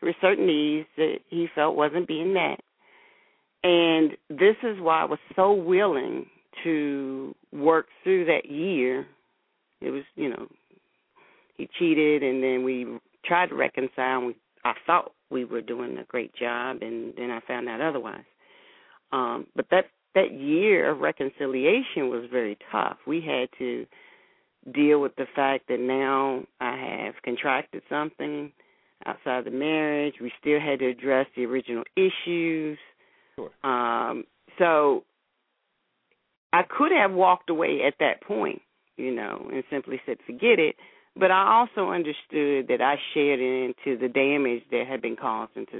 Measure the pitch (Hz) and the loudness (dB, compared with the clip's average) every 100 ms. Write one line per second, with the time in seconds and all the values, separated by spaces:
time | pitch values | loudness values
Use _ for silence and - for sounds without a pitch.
0 | - 170 190 196 185 151 151 151 156 - | -6 0 2 4 2 2 0 -2 -4 -2
1 | 156 - - 170 165 - 151 151 147 160 | -2 -2 -6 -4 -4 0 0 2 0 0
2 | 180 156 175 190 151 135 - _ _ _ | -2 -2 0 0 0 -4 -12 _ _ _
3 | _ _ _ _ _ _ 180 170 170 160 | _ _ _ _ _ _ 2 4 4 4
4 | 156 - - 151 196 220 240 196 165 160 | 2 0 -10 4 4 4 -2 -2 0 2
5 | 160 151 - - 190 208 170 185 202 139 | 0 -4 -6 2 4 4 4 4 4 0
6 | 123 117 - _ _ - 165 156 147 139 | -2 -6 -10 _ _ -8 -2 0 0 -4
7 | 135 135 135 - _ 147 147 160 - - | -6 -8 -10 -14 _ 0 4 4 2 -6
8 | 185 190 165 156 - 143 185 160 127 131 | 0 2 4 0 0 -4 -2 0 0 0
9 | 135 _ _ _ _ _ _ - 143 135 | -6 _ _ _ _ _ _ -10 -8 -8
10 | 139 - 147 - - _ _ _ _ _ | -10 -6 -6 -6 -12 _ _ _ _ _
11 | _ _ _ _ _ - 143 - 175 156 | _ _ _ _ _ -14 -12 -2 2 4
12 | 151 151 135 131 131 127 127 127 120 117 | 4 2 2 0 0 0 -2 -4 -6 -12
13 | _ _ - 175 175 139 135 - 131 - | _ _ -2 0 0 0 -2 -2 -6 -4
14 | 127 131 123 - _ _ 120 113 - 175 | -2 -2 -4 -8 _ _ -6 -4 2 2
15 | - _ - 135 120 117 113 120 120 123 | 0 _ -8 -6 -6 -8 -6 -8 -8 -10
16 | 123 127 113 - 120 120 127 131 113 117 | -8 -8 -6 -6 -6 -4 -6 -8 -8 -8
17 | 117 - 123 113 - 123 120 113 156 143 | -8 -8 -8 -8 -8 -8 -6 -4 -4 -4
18 | 113 95 - _ _ _ - _ _ _ | -8 -14 -18 _ _ _ -20 _ _ _
19 | - 135 123 123 - - - 180 - _ | -6 -2 -2 -4 -8 -6 2 2 2 _
20 | _ 190 190 139 139 160 214 180 143 147 | _ 0 2 -2 0 2 4 4 2 0
21 | 151 - 139 - 139 131 143 233 262 165 | -2 -2 -6 -4 -4 0 2 2 0 -4
22 | 131 123 120 123 110 104 - 110 - - | -2 -4 -4 -4 -4 -6 -6 -2 -2 -4
23 | - 160 160 135 127 - 127 120 117 - | -6 -6 -2 -4 -4 -6 -8 -8 -10 -18
24 | - _ _ _ _ _ - 131 147 147 | -20 _ _ _ _ _ -8 2 4 6
25 | 139 - 131 - 135 135 - 123 127 131 | 2 -4 -8 -2 0 0 -2 -2 0 0
26 | 135 135 135 131 - - 123 131 127 - | 0 0 0 -4 -8 -8 -6 -6 -8 -8
27 | 104 - - 120 147 131 - - - 147 | -8 -10 -8 -4 0 -2 -4 -12 -6 -6
28 | 151 - 147 147 147 _ _ _ _ _ | -6 -8 -8 -8 -10 _ _ _ _ _
29 | - - 135 127 - 131 147 156 151 147 | -12 -8 -4 -4 -4 -4 -2 0 0 0
30 | 147 - 120 - 147 147 151 135 127 120 | -2 -4 -12 -6 2 2 2 0 0 -2
31 | 131 131 135 - 120 131 123 117 - - | 0 2 2 -2 -2 -2 -4 -6 -4 2
32 | 190 - 175 170 165 160 156 151 - _ | 2 2 -4 -2 -2 -2 -4 -8 -16 _
33 | _ _ _ - 110 _ 139 123 120 117 | _ _ _ -16 -14 _ -2 0 0 0
34 | 120 123 - _ _ - 175 156 147 127 | -2 -6 -10 _ _ 2 4 6 6 2
35 | - _ _ _ _ _ _ _ _ _ | -2 _ _ _ _ _ _ _ _ _
36 | _ _ _ _ - 170 185 - 302 349 | _ _ _ _ 0 0 2 2 2 4
37 | 202 185 185 180 - 160 165 147 135 - | 4 6 6 4 2 -2 0 2 0 2
38 | 139 - - 214 180 - _ _ _ - | 0 0 -4 -4 -2 -6 _ _ _ -8
39 | 127 117 107 - - 131 - 143 - 135 | -6 -4 -6 -10 -8 -8 -6 -8 -8 -10
40 | - 117 - 123 226 - - - - _ | -8 -10 -8 -2 2 4 2 -2 -18 _
41 | _ - 190 185 196 226 240 - 190 180 | _ 0 4 4 6 4 4 -2 -4 -2
42 | 151 147 - 151 143 139 123 123 123 143 | -4 -8 -6 -2 0 0 0 0 2 0
43 | - 156 143 135 127 131 127 - 139 120 | -2 0 2 2 0 -2 -4 -6 -4 -2
44 | 127 131 135 147 135 120 - 123 123 131 | -2 2 2 2 0 -2 -4 -4 -4 -6
45 | 117 113 131 110 110 110 110 | -6 -4 -4 -4 -6 -12 -12